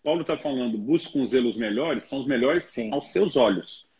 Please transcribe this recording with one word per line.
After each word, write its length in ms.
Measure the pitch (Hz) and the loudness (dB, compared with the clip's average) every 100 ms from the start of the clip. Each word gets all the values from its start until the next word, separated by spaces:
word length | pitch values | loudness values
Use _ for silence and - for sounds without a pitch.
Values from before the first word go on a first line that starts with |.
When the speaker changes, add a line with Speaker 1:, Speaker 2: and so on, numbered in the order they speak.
Speaker 1:
Paulo 200 | 147 165 | -2 -2
tá 140 | 160 156 | 0 -4
falando, 400 | 151 131 120 110 | -2 -4 -2 -4
"Busca 360 | 110 165 - | 0 0 0
com 120 | 143 117 | -2 2
zelo 220 | 127 120 | 2 2
os 80 | 107 | 0
melhores", 460 | 110 107 160 127 - | -2 -2 0 -2 -4
são 140 | 139 | -6
os 80 | 131 | -2
melhores 380 | 127 127 170 - | 2 2 2 -2
Speaker 2:
Sim. 260 | - 110 | -6 -4
Speaker 1:
aos 180 | 143 - | -4 -2
seus 240 | 180 196 139 | 0 2 4
olhos, 500 | 113 92 - - - _ | 4 4 -4 -12 -20 _